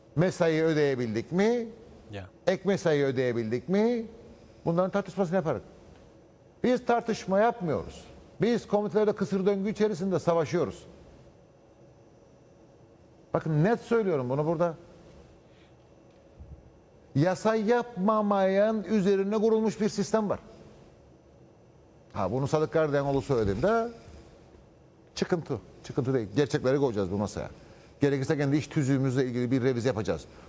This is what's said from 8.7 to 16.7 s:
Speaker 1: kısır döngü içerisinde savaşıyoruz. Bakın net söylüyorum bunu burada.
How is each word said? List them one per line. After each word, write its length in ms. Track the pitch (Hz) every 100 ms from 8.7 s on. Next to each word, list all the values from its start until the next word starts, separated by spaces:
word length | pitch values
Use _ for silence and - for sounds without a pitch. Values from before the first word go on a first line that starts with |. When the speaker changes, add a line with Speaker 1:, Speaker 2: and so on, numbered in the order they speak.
| 208 208 190 214
Speaker 1:
kısır 320 | 202 190 196 190
döngü 240 | 202 196
içerisinde 500 | 202 214 165 190 170
savaşıyoruz. 680 | - 170 151 170 117 - - - - - - - - - - - - - - - - - - - - - - - - - -
Bakın 300 | 160 160 151
net 180 | 185 233
söylüyorum 480 | - 233 196 151 123
bunu 160 | 139 151
burada. 300 | 165 175 147 - - - - - - - - - - - - - - - - - - -